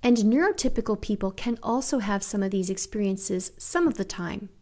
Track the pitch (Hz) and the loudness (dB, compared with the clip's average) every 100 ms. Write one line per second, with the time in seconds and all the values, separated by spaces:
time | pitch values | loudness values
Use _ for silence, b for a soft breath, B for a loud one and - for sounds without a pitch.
0 | 247 240 214 247 370 403 254 - 220 208 | 4 6 6 6 4 2 0 0 0 -2
1 | - 208 190 190 - 233 - 233 262 277 | -2 -2 -2 -4 -4 -4 -2 -2 0 0
2 | 202 202 - 208 196 196 180 190 - 214 | 0 -2 -2 -2 0 0 -2 -2 -4 -2
3 | 202 190 - 185 190 - - 349 339 - | 0 0 -2 -2 -4 -6 -2 2 2 0
4 | 190 - 175 196 202 - | -6 -6 -6 -8 -10 -18